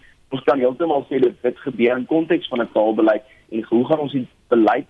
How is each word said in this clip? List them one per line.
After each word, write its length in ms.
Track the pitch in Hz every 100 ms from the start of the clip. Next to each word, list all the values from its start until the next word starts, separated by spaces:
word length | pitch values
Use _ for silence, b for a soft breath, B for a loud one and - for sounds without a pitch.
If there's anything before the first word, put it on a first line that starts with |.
| b _ _
ons 140 | 135
kan 160 | - 143
heeltemal 460 | 123 131 170 143 127
sê 100 | -
dat 220 | 120 -
dit 160 | 123 123
gebeur 400 | 143 123 117 127
in 80 | 123
konteks 420 | 160 165 170 -
van 140 | 123
'n 100 | 113
taalbeleid 500 | 110 107 110 110 107 b b _
en 120 | 113 110
hoe 160 | 117 127
gaan 140 | 156
ons 120 | 143
die 160 | 139 123 _ -
beleid 360 | 117 104 123 -